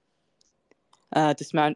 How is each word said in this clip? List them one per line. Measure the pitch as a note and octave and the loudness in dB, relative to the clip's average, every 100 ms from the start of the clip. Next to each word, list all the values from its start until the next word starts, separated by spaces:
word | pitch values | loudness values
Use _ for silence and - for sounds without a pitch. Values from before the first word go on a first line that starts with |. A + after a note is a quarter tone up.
| _ _ _ _ _ _ _ _ _ _ _ - | _ _ _ _ _ _ _ _ _ _ _ 0
آه، | D#3 | 0
تسمع-، | C#3+ D3+ E3 D3+ | 0 -4 0 0